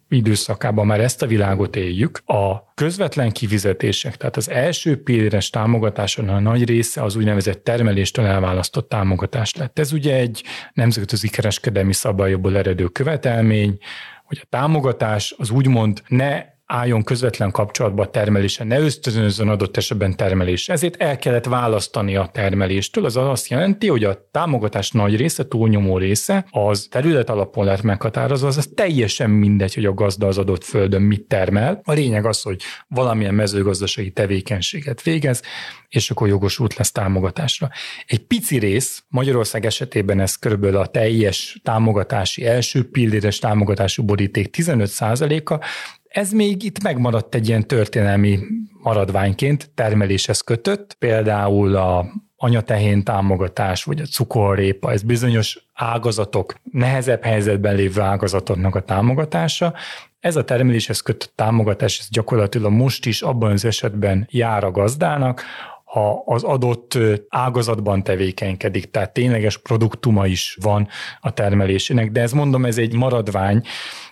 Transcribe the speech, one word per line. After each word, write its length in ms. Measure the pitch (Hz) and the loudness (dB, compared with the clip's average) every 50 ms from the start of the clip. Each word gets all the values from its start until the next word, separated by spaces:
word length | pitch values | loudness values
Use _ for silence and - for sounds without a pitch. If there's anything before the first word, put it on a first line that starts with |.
| _ - | _ 0
időszakában 800 | 139 127 104 113 107 101 - - 104 - - 113 104 110 104 | 2 2 4 4 2 0 0 -4 -6 -4 -2 -2 0 2 2
már 140 | 104 107 104 | 2 2 2
ezt 220 | 113 127 - - | 2 0 0 -2
a 40 | 151 | -2
világot 500 | 117 113 104 101 98 98 95 101 90 - | 0 2 2 2 2 0 0 -2 -2 -2
éljük, 460 | 104 92 90 87 95 127 170 - - - | -4 -4 -2 -2 -2 -2 -2 -4 -6 -4
a 480 | - - 104 98 98 98 107 - _ - | -2 0 0 2 0 -2 -4 -8 _ -4
közvetlen 560 | - 147 165 175 196 190 139 - 147 123 113 | -2 -2 -2 0 -2 -4 -2 -2 0 0 0
kifizetések, 840 | - - 123 101 104 101 90 101 92 - - 110 98 - - - - | -2 -2 -2 0 0 0 0 0 0 0 0 -2 0 -2 -4 -6 -8
tehát 200 | - - 123 - | -6 -6 -6 -4
az 140 | 131 - - | -4 -4 -2
első 520 | - 123 135 175 160 - - 170 143 135 | -2 0 0 0 -2 -2 0 0 -2 0
pilléres 480 | - - 123 113 107 104 98 98 - - | 0 0 2 2 2 2 2 0 -2 -2
támogatáson 800 | - 117 107 113 117 113 110 107 - - 101 98 - - 113 95 | -2 0 2 2 2 2 2 0 -2 -2 -4 -4 -4 -4 -2 0
a 120 | 101 101 | 0 2
nagy 240 | 101 110 117 123 120 | 2 2 2 2 2
része 380 | 113 117 117 110 - - 143 | 2 2 2 0 0 -2 -4
az 140 | 120 104 98 | -4 -4 -2
úgynevezett 480 | 113 107 107 104 98 95 104 92 - - | 0 0 2 2 0 0 -2 -2 -4 -2
termeléstől 640 | - 117 120 117 107 98 98 95 - - - 110 | -2 0 2 2 2 2 2 0 0 0 0 2
elválasztott 600 | 98 95 95 95 92 92 92 87 - - - 107 - | 2 2 2 0 0 0 -2 -2 -2 -4 -6 -6 -4
támogatás 640 | 123 107 98 98 95 85 98 - - 123 110 - - | -2 -2 0 0 0 0 -2 -2 -2 -2 -4 -4 -4
lett. 240 | 165 147 123 - - | -6 -8 -6 -4 -4
Ez 140 | 151 135 | -2 -2
ugye 220 | 160 151 139 151 135 | -2 -2 0 0 2
egy 300 | 131 123 120 107 - - - - - - - | 2 0 0 -4 -8 -12 -14 -14 -16 -14 -8
nemzetközi 560 | - - 117 120 110 113 98 - - 98 - 107 | -2 0 2 2 2 0 -2 -2 -2 -2 -2 -2
kereskedelmi 640 | - - - 104 98 - - 120 101 101 95 98 | -2 -2 -2 -2 -2 -2 -2 -2 0 2 2 2
szabályokból 640 | 95 - - 120 101 98 98 95 95 92 92 98 95 | 0 0 0 -2 0 2 2 2 2 0 0 0 2
eredő 300 | 101 92 95 90 87 90 | 2 2 0 0 0 -2
követelmény, 920 | 87 - - 131 156 156 135 - 131 117 113 113 110 107 107 104 104 98 - - - - - - - - - _ | -2 -2 -2 -2 -2 -2 -2 0 0 2 2 4 4 4 4 2 2 0 -2 -6 -14 -16 -16 -18 -20 -20 -20 _
hogy 160 | - 147 - | -12 -12 -12
a 40 | - - | -10 -6
támogatás 840 | - 120 139 156 160 151 131 131 113 - 120 107 107 104 - - - - | -4 -2 0 2 2 2 2 0 0 0 0 0 0 -2 -2 -6 -8 -8
az 120 | 131 104 | -4 -2
úgymond 520 | 113 135 135 135 127 113 110 107 101 - - - | 2 2 4 4 4 4 4 2 0 -2 -4 -2
ne 420 | 127 127 135 143 139 175 - - _ _ _ | 0 2 2 0 -2 -4 -6 -10 _ _ _
álljon 360 | - 135 120 123 123 117 110 | -6 -4 -2 0 0 2 2
közvetlen 480 | 104 - 131 117 127 120 - - 110 95 | 2 0 -2 0 0 -2 0 0 -2 -2
kapcsolatba 520 | - - 104 101 - - 123 104 98 104 | 0 -2 -2 -2 -2 -2 -2 0 0 0
a 80 | 98 - | -2 0
termelése, 540 | - 113 104 104 104 98 98 98 - - 117 | 0 0 0 2 2 2 2 0 -2 -4 -4
ne 140 | 107 120 143 | -2 0 2
ösztönözzön 720 | 156 151 131 - - 131 110 113 110 104 95 107 110 101 | 2 0 -2 -4 -4 -2 0 0 0 0 0 0 0 0
adott 280 | 107 98 101 92 - | 0 0 0 -2 -2
esetben 400 | 110 98 - 117 101 101 95 90 | -2 -2 -2 -2 -2 0 0 0
termelés. 520 | - 107 92 95 95 90 90 90 87 - - | 0 0 0 2 2 2 0 0 -2 -2 -2
Ezért 340 | 185 - 180 175 175 - | -2 0 0 -2 -2 0
el 140 | 185 151 139 | -2 -2 -2
kellett 280 | - - 143 120 120 113 | -2 0 0 0 0 0
választani 720 | 127 123 123 120 113 110 101 - - - 120 101 98 98 | 0 -2 0 0 0 0 0 -2 -4 -4 -4 -2 0 0
a 140 | 98 95 - | 0 -2 -2
termeléstől. 720 | - - 101 98 101 98 95 92 95 98 101 - - 226 196 | -4 -2 -2 0 0 0 0 0 0 -2 -4 -4 -2 -2 -2
Az 120 | 131 110 | 0 0
azt 320 | 127 131 139 127 110 - - | 0 0 0 0 -2 -4 -2
jelenti, 400 | 120 135 180 202 196 202 220 202 | -2 0 2 0 0 0 2 2
hogy 160 | 143 113 104 | 2 2 2
a 240 | 98 95 - _ _ | 0 -2 -4 _ _
támogatás 600 | - 147 170 170 139 113 104 104 - 107 95 - | -4 -2 0 0 0 0 0 -2 -2 -2 -2 0
nagy 260 | - 113 104 101 104 | 0 2 2 4 2
része, 320 | 107 139 165 - - - - | 2 2 0 -2 -4 -4 -2
túlnyomó 500 | - 113 113 110 107 104 101 95 92 92 | 0 2 2 4 4 4 2 2 2 2
része, 480 | 95 95 104 101 - - 196 196 185 - | 2 0 0 0 0 0 -2 -2 -2 -2
az 360 | - 110 101 104 101 98 - - | -2 0 0 2 0 -2 -4 -4
terület 400 | - 123 139 170 160 131 113 - | -4 0 2 2 2 2 2 0
alapon 340 | 113 101 95 - - 113 101 | 0 -2 -2 -2 -2 0 0
lett 180 | 98 95 98 | 2 2 2
meghatározva, 640 | 107 107 98 - - 110 - 123 123 120 139 131 135 | 2 0 0 0 -2 -2 -2 -2 0 0 0 0 0
azaz 220 | 139 131 151 143 - - | 0 0 0 -2 -4 -2
teljesen 560 | - 208 180 156 127 110 98 - - 127 110 | -2 0 0 2 2 0 0 0 0 2 2
mindegy, 440 | 104 104 104 101 104 98 98 95 - | 4 4 4 4 4 4 2 0 -2
hogy 100 | - 104 | 0 0
a 100 | 98 95 | 0 0
gazda 320 | 101 107 101 95 104 104 | 2 0 0 0 0 0
az 120 | 98 95 101 | 0 2 0
adott 260 | 95 98 92 85 - | 0 0 -2 -2 -2
földön 380 | - - 107 98 95 98 95 | -2 0 0 2 2 2 4
mit 200 | 101 104 104 104 | 4 4 2 2
termel. 580 | - - 113 98 92 90 98 101 113 156 202 202 - | -2 -2 -2 0 0 2 2 2 2 0 -2 -4 -2
A 80 | - | -2
lényeg 340 | 151 151 143 123 107 107 104 | 0 0 0 0 0 0 0
az, 160 | 113 101 - | 0 -2 -2
hogy 200 | - 107 95 90 - - - - - - | -4 -6 -8 -8 -8 -12 -16 -16 -12 -6
valamilyen 460 | - 123 131 120 113 110 104 98 101 | -2 0 0 0 0 0 0 0 2
mezőgazdasági 760 | 107 107 98 104 101 95 101 95 92 98 90 - 120 101 95 | 2 2 2 2 0 2 0 0 0 -2 -4 -4 -4 -6 -6
tevékenységet 920 | - - 104 95 98 95 92 - 104 90 87 - - 165 143 139 120 - | -2 -2 0 0 0 -2 -2 -2 -4 -4 -4 -6 -6 -8 -8 -8 -8 -6
végez, 400 | - 165 160 160 143 139 123 - - - - - - - - - _ - | -2 -2 -2 0 0 0 -2 -2 -4 -12 -14 -14 -14 -14 -16 -20 _ -4
és 220 | - 117 - - | -2 -2 0 0
akkor 180 | - - 113 101 | 0 2 2 2
jogosult 480 | 101 95 101 98 - - 123 104 - | 2 2 0 0 0 0 -2 -2 -2
lesz 160 | - 104 - | -2 -4 -2
támogatásra. 800 | - 117 101 95 95 95 92 92 - - 156 127 - - 160 131 - - - - - - - | -2 -2 -2 0 0 0 0 -2 -2 -2 -4 -4 -2 -2 -4 -6 -6 -8 -14 -14 -14 -14 -8
Egy 200 | - - - - | -4 -4 -4 -2
pici 320 | - 247 226 - - 151 120 | 0 -2 -2 0 0 0 2
rész, 460 | 104 98 98 123 135 - - - - _ | 2 2 2 0 0 -2 -6 -10 -10 _
Magyarország 580 | - 127 131 139 127 120 110 - - 113 101 | -2 0 0 2 2 2 0 0 -2 -2 -2
esetében 540 | 113 - - - - - 110 98 101 98 98 | -2 -2 -4 -6 -4 -2 -2 0 2 2 2
ez 140 | 95 92 - | 2 0 -2
körülbelül 420 | - - 117 107 98 101 98 95 | -2 -2 0 0 2 2 2 2
a 100 | 98 92 | 2 0
teljes 720 | - - 123 110 110 113 113 107 98 87 - - - - - | 0 0 0 2 2 4 4 2 2 0 -2 -6 -10 -12 -8
támogatási, 840 | - 123 113 110 113 110 104 101 92 - 120 104 92 - - - - | -4 0 0 2 2 2 2 2 0 -2 -2 -2 -2 -4 -4 -2 0
első 420 | 117 117 123 117 - - 135 117 - | 0 2 2 0 0 0 -2 -2 0
pilléres 500 | - 135 120 110 107 107 104 104 - - | 0 2 2 2 2 2 2 0 0 0
támogatású 640 | - 113 104 107 104 104 98 - 98 95 - - | 0 0 2 2 2 2 2 0 0 0 0 0
boríték 480 | 110 101 104 98 101 92 - 113 98 - | 0 0 2 2 0 0 0 -2 -2 -2
tizenöt 380 | - - 165 175 147 113 101 98 | -2 -4 -2 0 2 0 0 0
százaléka, 720 | - - 117 107 117 127 160 143 151 156 156 - 160 151 - - - - - - - _ _ _ | -2 -2 -2 0 0 0 0 0 0 0 -2 -2 -4 -4 -4 -8 -12 -12 -12 -16 -18 _ _ _
ez 200 | - 202 208 190 | -4 -4 -2 0
még 300 | 208 220 208 202 196 190 | 2 2 2 2 0 -2
itt 200 | 226 202 - - | -4 -8 -6 -4
megmaradt 520 | 202 196 143 123 120 123 113 110 - - - | -4 -2 0 0 2 2 2 0 0 -2 -2
egy 140 | 120 110 110 | 0 0 2
ilyen 180 | 113 110 104 | 2 2 2
történelmi 720 | - 139 117 104 - - 117 101 101 101 101 101 104 98 95 - - 220 233 220 - _ - | 2 2 0 0 0 0 0 2 2 4 4 4 4 4 2 0 -4 -6 -6 -6 -10 _ -6
maradványként, 880 | - 110 110 104 95 92 95 95 98 98 98 - 135 139 147 143 - - - | -2 0 0 0 0 0 0 0 2 0 0 0 0 0 0 0 -2 -6 -4
termeléshez 640 | - 117 107 104 101 101 95 98 92 - - 104 - | -2 0 2 2 2 2 2 0 0 0 0 -2 -2
kötött, 560 | - - 120 113 - 196 202 202 202 - - - | -2 -2 -2 -2 0 -2 -2 -2 -6 -12 -10 -4
például 800 | - 120 113 110 107 107 104 101 101 101 101 101 101 95 98 | -2 0 2 2 2 0 0 0 2 2 2 4 4 4 2
a 300 | 95 92 92 90 90 90 - - 214 - _ _ | 2 2 2 2 0 0 -2 -6 -12 -14 _ _
anyatehén 680 | - - 120 120 113 104 - 113 104 104 104 104 104 95 | -4 0 2 2 2 2 0 0 2 2 2 2 2 2
támogatás, 800 | 120 110 98 98 95 95 90 95 90 - - 101 95 90 - - | 0 0 0 2 0 0 0 -2 -2 -2 -2 -2 -2 -2 -4 -4
vagy 160 | 151 143 151 | -4 -4 -4
a 40 | 151 | -6
cukorrépa, 880 | - - - 113 - - 117 101 98 98 98 98 98 98 - - 120 | -6 -4 -4 -2 0 0 2 2 2 2 2 2 2 0 0 -2 -2
ez 100 | 120 101 | -2 0
bizonyos 640 | 101 117 120 113 123 123 117 113 107 - - - _ _ | 0 0 0 2 2 2 2 2 0 0 -4 -10 _ _
ágazatok, 800 | _ - 120 117 117 117 110 120 104 110 101 - - 101 92 - - - - - | _ -6 -4 -4 -2 -2 -2 -2 -2 -2 -2 -2 -2 -4 -4 -4 -8 -16 -14 -6
nehezebb 500 | - 127 123 127 139 131 120 127 117 110 | -2 0 0 2 0 0 0 0 0 0
helyzetben 520 | - 117 110 107 101 107 101 101 101 104 98 | 0 0 0 2 2 2 2 2 2 2 2
lévő 260 | 98 101 95 92 104 | 2 2 2 2 0
ágazatoknak 760 | 101 98 101 92 107 92 92 95 - - 101 87 92 95 92 | 0 0 0 0 0 0 0 -2 -2 0 0 0 0 0 0
a 60 | 95 | 0
támogatása. 920 | - - 95 95 107 123 127 151 156 151 - 165 165 156 - - 180 170 165 - - - - - - - _ _ | -2 -2 0 2 2 2 2 0 -2 -2 -2 -2 -2 -2 0 0 -2 -2 -2 -4 -12 -16 -16 -16 -20 -20 _ _
Ez 160 | - 175 165 | -2 -2 0
a 80 | 147 117 | 0 0
termeléshez 560 | - 127 120 131 123 120 113 - - 107 - | 0 2 2 4 4 2 2 0 -2 -4 -4
kötött 320 | - - 110 - - - _ | -2 -4 -4 -4 -6 -10 _
támogatás, 640 | - 107 110 117 113 107 107 98 - - 98 - - | -2 0 2 2 2 2 2 0 0 0 -2 -2 -4
ez 80 | - - | -6 -4
gyakorlatilag 640 | - 120 107 - 127 110 101 101 - 120 107 104 | -4 -2 -2 0 2 2 2 2 0 0 2 2
most 340 | 104 113 127 135 - - - | 4 4 4 2 0 -2 -2
is 160 | 123 107 - | -2 -2 -2
abban 280 | - 151 127 117 113 104 | -2 -2 0 0 2 2
az 140 | 101 98 117 | 2 2 2
esetben 640 | 117 107 - - 107 101 104 101 98 95 95 110 - | 0 -2 -2 -4 -4 -2 0 0 2 2 0 0 -2
jár 340 | - 120 113 113 110 101 101 | 0 0 0 0 0 0 0
a 60 | 95 | 0
gazdának, 720 | 90 104 98 110 127 151 180 160 151 143 131 127 123 - - - - - - - - - _ | 0 2 0 0 0 0 0 0 0 0 0 -2 -2 -4 -8 -14 -14 -16 -16 -18 -18 -20 _
ha 380 | - - 113 107 104 107 - - | -6 -2 0 0 0 0 -2 -2
az 160 | - 123 117 | -2 -2 -2
adott, 520 | 160 208 143 127 127 123 117 - - - - | 0 0 0 0 0 0 -2 -2 -6 -4 -2
ö, 200 | 127 110 107 104 104 - - | 2 2 2 2 0 -2 -4
ágazatban 760 | - 127 123 127 120 123 113 117 113 104 101 101 98 98 | -4 -2 -2 0 0 -2 0 0 -2 -2 0 0 0 0
tevékenykedik, 880 | 95 - 95 92 98 92 92 - 104 98 92 92 - 104 95 98 92 - | 0 0 0 0 0 -2 -2 -4 -6 -6 -4 -4 -4 -4 -4 -4 -6 -4
tehát 220 | - 110 95 - | -4 -4 -4 -4
tényleges 460 | - 127 123 127 120 110 104 107 - - | -2 0 0 2 2 2 0 0 -2 -4
produktuma 680 | - - 120 113 113 107 - - - 123 107 101 98 | -4 -2 0 2 2 0 -2 0 0 2 2 4 2
is 320 | 95 92 85 - - - - | 2 0 -2 -4 -6 -8 -4
van 280 | 95 107 104 104 104 - - - - - - - | -2 0 0 0 0 -2 -6 -12 -14 -14 -12 -8
a 100 | - - | -8 -6
termelésének, 800 | - - 107 101 101 104 98 95 98 95 - - 131 120 110 107 | -4 -2 -2 0 2 2 2 2 2 0 0 0 0 0 0 0
de 100 | 107 123 | 0 0
ez, 120 | 120 113 | 0 0
mondom, 320 | 117 147 147 139 131 127 127 | 2 2 2 2 2 2 2
ez 140 | 123 110 120 | 0 0 0
egy 160 | 117 113 117 | 0 0 0
maradvány, 680 | 117 127 131 123 117 104 101 98 98 95 98 101 117 - - - - - - - - - - | 0 0 2 2 0 0 0 -2 0 2 2 2 2 0 -2 -8 -12 -12 -14 -14 -16 -18 -20